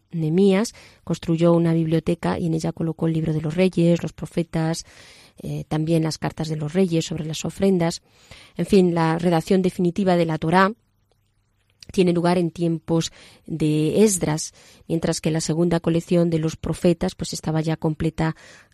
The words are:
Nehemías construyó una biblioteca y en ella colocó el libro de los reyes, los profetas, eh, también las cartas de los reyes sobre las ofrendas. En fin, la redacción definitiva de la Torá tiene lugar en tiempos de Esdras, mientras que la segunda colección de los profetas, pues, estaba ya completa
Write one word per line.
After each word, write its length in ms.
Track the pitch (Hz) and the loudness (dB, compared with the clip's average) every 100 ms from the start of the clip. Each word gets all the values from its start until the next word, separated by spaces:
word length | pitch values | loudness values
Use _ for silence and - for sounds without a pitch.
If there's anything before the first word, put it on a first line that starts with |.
| _ | _
Nehemías 640 | 170 156 175 196 190 233 - - _ | -6 -2 2 4 4 0 -8 -20 _
construyó 480 | - 170 - 165 170 | -8 -6 -2 2 4
una 200 | 170 170 | 4 4
biblioteca 680 | 165 160 160 165 175 170 180 | 2 0 0 -2 -4 -2 -2
y 80 | 170 | -2
en 80 | |
ella 180 | 160 165 | -2 -4
colocó 340 | - 165 - 165 | -4 -6 -4 -2
el 60 | |
libro 200 | 160 160 | -2 -2
de 80 | 156 | -2
los 140 | 160 | -2
reyes, 480 | 165 185 180 170 170 | 0 2 4 2 2
los 100 | 160 | -2
profetas, 720 | - 151 - 165 165 160 165 - - - - - - | -10 -8 -6 -4 -4 -4 -4 -10 -20 -20 -20 -20 -16
eh, 260 | - 147 147 | -10 -10 -6
también 340 | 156 156 165 | -4 0 0
las 160 | 160 - | 0 -4
cartas 300 | 151 - 160 | -6 -6 -6
de 80 | 156 | -6
los 160 | 147 | -4
reyes 340 | 185 190 165 - | 0 2 0 -2
sobre 180 | 165 | -6
las 200 | 156 156 | -8 -8
ofrendas. 580 | 165 - 196 185 165 - _ _ _ - - - | -8 -2 2 2 0 -2 _ _ _ -20 -14 -8
En 100 | 170 | 2
fin, 260 | 202 180 | 4 4
la 260 | 170 160 165 | 2 0 0
redacción 440 | 175 165 - 190 | 2 0 2 2
definitiva 540 | 180 - 175 170 185 175 | 2 0 -2 0 2 2
de 100 | 165 | 2
la 100 | 160 | -2
Torá 360 | 160 180 196 233 _ _ _ _ _ _ _ _ _ _ - | 0 2 2 0 _ _ _ _ _ _ _ _ _ _ -6
tiene 200 | - 180 | 0 2
lugar 260 | 175 170 180 | 2 2 2
en 120 | 170 | 0
tiempos 640 | - 165 165 - 165 165 - - - - | -2 -2 -2 -2 -2 -2 -8 -20 -20 -12
de 560 | 160 156 151 156 196 | -2 0 2 2 4
Esdras, 500 | 220 190 160 156 - - - - - | 4 4 -2 -4 -6 -14 -20 -20 -6
mientras 320 | 165 165 160 | -2 -2 -2
que 100 | 165 | -2
la 100 | 160 | -2
segunda 380 | - 160 175 170 | -2 0 0 0
colección 500 | - 165 - 175 170 | 0 -2 0 2 2
de 100 | 165 | 0
los 180 | 160 - | -2 -4
profetas, 580 | - 160 180 170 185 | -6 -2 0 0 -2
pues, 180 | - - | -6 -8
estaba 280 | - - 156 | -8 -4 -2
ya 160 | 160 160 | -2 -2
completa 580 | 160 151 160 - 160 - - - _ | -4 -2 -4 -2 -4 -4 -12 -20 _